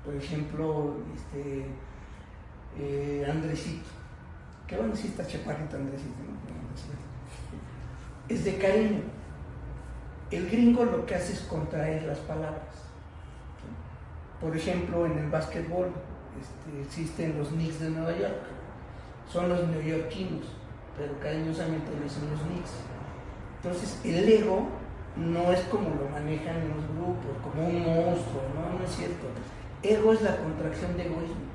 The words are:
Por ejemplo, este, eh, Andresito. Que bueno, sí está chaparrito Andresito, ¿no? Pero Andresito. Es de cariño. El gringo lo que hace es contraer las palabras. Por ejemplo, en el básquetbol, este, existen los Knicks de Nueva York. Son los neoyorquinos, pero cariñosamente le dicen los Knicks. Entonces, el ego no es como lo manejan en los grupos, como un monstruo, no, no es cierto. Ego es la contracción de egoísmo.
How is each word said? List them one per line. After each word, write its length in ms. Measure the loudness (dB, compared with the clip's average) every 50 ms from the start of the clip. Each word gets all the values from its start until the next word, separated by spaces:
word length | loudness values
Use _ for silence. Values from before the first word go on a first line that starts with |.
| -6
Por 100 | -6 -6
ejemplo, 800 | -4 -4 -2 -2 -2 -2 -2 -2 0 2 2 2 2 2 0 -2 -4 -6 -8 -8
este, 520 | -8 -10 -8 -8 -6 -4 -4 -4 -4 -4 -6 -8 -10 -10 -12 -12 -14 -12 -14 -14 -14 -14 -14 -14 -14 -14 -14 -14 -14 -14 -10 -8 -6
eh, 480 | -2 -2 0 0 0 0 0 0 2 2
Andresito. 600 | 2 2 2 0 0 -2 -2 -4 -6 -6 -8 -10 -12 -12 -12 -14 -14 -14 -14 -14 -14 -14 -14 -16 -16 -14 -10 -6
Que 80 | -2
bueno, 180 | 0 0 0 0
sí 140 | 0 -2 -4
está 180 | -4 -4 -4
chaparrito 500 | -4 -4 -4 -4 -4 -4 -4 -4 -4 -4
Andresito, 380 | -4 -4 -4 -4 -6 -8 -8 -8 -8
¿no? 180 | -8 -8 -8 -10 -10
Pero 140 | -10 -10 -8
Andresito. 340 | -8 -8 -8 -8 -8 -8 -8 -10 -10 -10 -10 -10 -10 -10 -10 -10 -10 -10 -10 -10 -10 -10 -10 -10 -10 -10 -10 -10 -12 -12 -12 -12 -4 -2
Es 160 | -2 2 2
de 120 | 0 2 6
cariño. 440 | 6 8 8 8 8 6 4 2 0 -4 -8 -8 -10 -10 -10 -10 -10 -10 -10 -10 -8 -8 -8 -8 -10 -10 -10 -10 -10 -10 -12 -10 -6 -4
El 180 | -2 -2 0 4
gringo 360 | 6 8 10 10 10 10 6
lo 200 | 4 4 2 0
que 120 | 0 0
hace 160 | 0 0 0
es 80 | -2 -4
contraer 640 | -4 -2 -2 -2 -2 0 0 0 0 2 0 0 0
las 140 | -2 -4 -4
palabras. 440 | -4 -4 -2 -2 -2 -4 -4 -6 -8 -10 -12 -14 -14 -14 -14 -14 -16 -14 -14 -14 -14 -14 -14 -14 -14 -14 -12 -12 -10 -10 -10 -10 -10 -12 -12 -12 -12 -12 -12 -12 -12 -12 -10 -4
Por 160 | -4 -2 -2
ejemplo, 480 | 0 0 0 0 0 0 2 2 2 4
en 140 | 4 2 2
el 100 | 0 2
básquetbol, 600 | 2 0 0 0 -2 -4 -4 0 0 0 0 0 -2 -6 -8 -10 -12 -12 -12 -12 -12 -12
este, 400 | -12 -12 -12 -12 -10 -8 -8 -8
existen 560 | -8 -6 -6 -4 -4 -4 -2 -2 -2 0 0
los 120 | 0 -2 0
Knicks 320 | 0 0 0 0 -2 -2
de 100 | -2 -2
Nueva 260 | -2 0 0 0 0
York. 240 | 0 0 0 -2 -4 -6 -8 -10 -10 -12 -12 -12 -12 -12 -12 -12 -12 -12 -14 -14 -14 -12 -4
Son 180 | 0 2 2 4
los 180 | 4 4 4 2
neoyorquinos, 760 | 2 2 2 2 2 2 0 -2 -4 -4 -2 -2 -2 -4 -6 -8 -10 -12 -12 -12 -12 -12 -12 -12 -6
pero 220 | -6 -4 -4 -4 -4
cariñosamente 680 | -2 -2 0 0 0 0 0 0 0 0 0 0 -2 -4 -4
le 100 | -4 -4
dicen 260 | -4 -2 -2 -2 -2
los 100 | -2 -2
Knicks. 300 | 0 -2 -2 -2 -4 -6 -6 -8 -8 -8 -8 -8 -8 -8 -8 -10 -10 -10 -10 -10 -10 -10 -10 -4
Entonces, 380 | -4 -2 -2 0 -2 -4 -4 -2 0
el 220 | 4 6 8 12
ego 420 | 12 12 12 10 6 4 4 4 0 -2 -6 -6 -8 -8 -10 -10 -8 -4
no 360 | 0 2 2 4 6 8 8
es 80 | 8 6 6
como 260 | 4 2 2 2 2
lo 180 | 2 0 0 -2
manejan 480 | -2 -2 0 0 0 0 0 -2 0
en 120 | 0 0 0
los 200 | 0 -2 -2 -2
grupos, 480 | -2 0 0 0 0 0 -2 -4 -4 -4
como 240 | -4 -4 0 0 2 2
un 120 | 2 4 4
monstruo, 560 | 6 6 6 6 6 4 4 2 0 -2 -2 -2 -2 -2
no, 240 | -2 -2 -2 0 0
no 60 | 0
es 60 | -2 0
cierto. 300 | -2 -2 -2 -2 -4 -4 -6 -6 -6 -8 -8 -8 -10 -10 -10 -8 -2
Ego 300 | 6 6 6 8 10 8 8
es 80 | 8
la 140 | 8 4 4
contracción 600 | 4 2 0 0 0 0 -2 0 0 -2 0 0
de 80 | 0 0
egoísmo. 300 | 0 0 -2 -2 -4 -4 -6 -6 -8